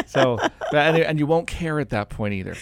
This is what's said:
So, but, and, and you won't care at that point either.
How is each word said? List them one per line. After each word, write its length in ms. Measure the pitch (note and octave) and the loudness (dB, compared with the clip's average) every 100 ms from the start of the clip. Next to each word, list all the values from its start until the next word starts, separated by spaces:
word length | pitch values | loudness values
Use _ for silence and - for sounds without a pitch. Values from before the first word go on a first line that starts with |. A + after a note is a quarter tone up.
| - | -2
So, 320 | - C3 A#2+ - - - | 2 2 2 -2 -4 -2
but, 40 | D3+ | 2
and, 220 | D3+ D#3+ | 4 4
and 220 | D#3+ D#3 | 2 0
you 60 | D3 | 2
won't 200 | E3 - | 0 0
care 340 | - E3+ D3+ | -6 -4 -4
at 80 | C3+ | -2
that 200 | A2+ G#2 | -4 -4
point 240 | - G#2+ G2+ | -4 -4 -4
either. 200 | F#2 - | -6 -10